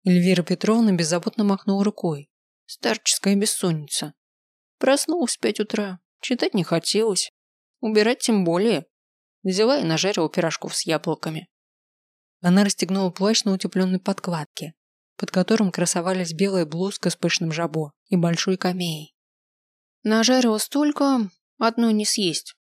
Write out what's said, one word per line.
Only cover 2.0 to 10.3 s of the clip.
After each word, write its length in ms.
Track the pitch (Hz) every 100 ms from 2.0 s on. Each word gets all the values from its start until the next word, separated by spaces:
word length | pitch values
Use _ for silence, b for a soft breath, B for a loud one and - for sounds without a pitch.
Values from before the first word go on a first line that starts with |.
| 175 147 143 _ _ _ -
«Старческая 680 | - - - - - 196 196
бессонница. 800 | 214 - 185 160 147 - 151 - _ _ _ _ _ _
Проснулась 580 | 262 277 - 349 247 -
в 40 |
пять 200 | 226 214
утра. 400 | 208 214 202 185 _ _
Читать 320 | - 247 359
не 100 | 208
хотелось. 680 | 165 165 - 196 226 185 - - _ _ _ _
Убирать 380 | 220 214 214 262
тем 260 | - 214 170
более. 400 | 170 226 165 - _ _ _ _ _
Взяла 360 | 190 185 226 285
и 40 |
нажарила 460 | 170 160 190 202
пирожков 480 | 156